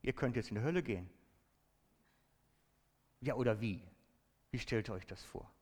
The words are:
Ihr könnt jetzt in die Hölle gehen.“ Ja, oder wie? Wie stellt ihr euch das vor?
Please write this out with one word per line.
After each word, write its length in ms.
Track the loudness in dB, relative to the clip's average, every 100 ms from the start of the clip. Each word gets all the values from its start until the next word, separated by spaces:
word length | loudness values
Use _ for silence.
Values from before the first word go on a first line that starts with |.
Ihr 100 | -2
könnt 200 | 2 2
jetzt 160 | 2 0
in 60 | 0
die 60 |
Hölle 200 | 2 2
gehen.“ 260 | 0 -2 -4 -14 _ _ _ _ _ _ _ _ _ _ _ _ _ _ _ _ _ _ _ _
Ja, 140 | -2
oder 260 | 2 4 4
wie? 200 | 2 -2 -6 -20 _ _ _ _ _
Wie 80 | -4
stellt 300 | 2 0 0
ihr 60 |
euch 120 | -6 -6
das 160 | -14
vor? 260 | -12 -14 -14 _